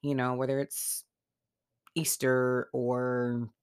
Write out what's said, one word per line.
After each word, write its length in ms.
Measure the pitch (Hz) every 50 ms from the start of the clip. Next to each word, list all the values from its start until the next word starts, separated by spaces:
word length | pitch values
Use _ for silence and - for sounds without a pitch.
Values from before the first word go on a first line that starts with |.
| -
you 120 | 143 143
know, 200 | 131 127 127 127
whether 260 | 123 131 131 135 135
it's 440 | 139 - - - - - - - - _ _ _ _ _ _ _ _ _ _ _ _ _ _ _ _ - _
Easter 720 | - 160 - - - - 131 127 127 127 127 127 127 123 - -
or 760 | 131 123 120 123 123 127 127 123 123 123 120 120 120 120 110 _ _